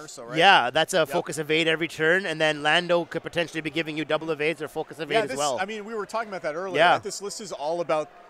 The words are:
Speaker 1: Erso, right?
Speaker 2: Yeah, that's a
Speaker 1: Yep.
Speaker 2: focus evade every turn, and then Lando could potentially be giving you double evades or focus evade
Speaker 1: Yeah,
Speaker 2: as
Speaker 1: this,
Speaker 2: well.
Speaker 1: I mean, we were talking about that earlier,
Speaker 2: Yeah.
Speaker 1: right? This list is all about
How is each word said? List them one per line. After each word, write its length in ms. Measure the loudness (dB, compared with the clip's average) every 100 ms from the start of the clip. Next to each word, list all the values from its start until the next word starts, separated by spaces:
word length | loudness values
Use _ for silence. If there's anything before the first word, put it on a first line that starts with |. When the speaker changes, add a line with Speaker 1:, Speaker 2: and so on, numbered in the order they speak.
Speaker 1:
Erso, 240 | -16 -14 -4
right? 100 | 4
Speaker 2:
Yeah, 320 | 8 8 6
that's 220 | 2 2
a 40 | 2
Speaker 1:
Yep. 100 | 2
Speaker 2:
focus 280 | 0 -4 -4
evade 300 | 0 2 2
every 200 | 0 -2
turn, 380 | 2 4 4
and 160 | 2 0
then 200 | 2 2
Lando 420 | 2 2 4 0
could 160 | 0 -6
potentially 380 | -4 -4 -4 -4
be 80 | -4
giving 260 | -4 -4
you 80 | -4
double 280 | -2 -2 -2
evades 300 | -2 -2 -2
or 60 | -6
focus 320 | -8 -8 -8
evade 140 | -2
Speaker 1:
Yeah, 60 | 0
Speaker 2:
as 60 | 0
Speaker 1:
this, 80 | 0
Speaker 2:
well. 220 | 0 -2
Speaker 1:
I 60 |
mean, 200 | -4 -8
we 80 | -8
were 120 | -8 -6
talking 200 | -6 -6
about 120 | -6
that 140 | -6
earlier, 220 | -6 -2 4
Speaker 2:
Yeah. 160 | 4
Speaker 1:
right? 100 | 4
This 180 | 0 -10
list 180 | -10 -10
is 100 | -10
all 260 | -6 -4 -2
about 300 | -2 -2 -4 -12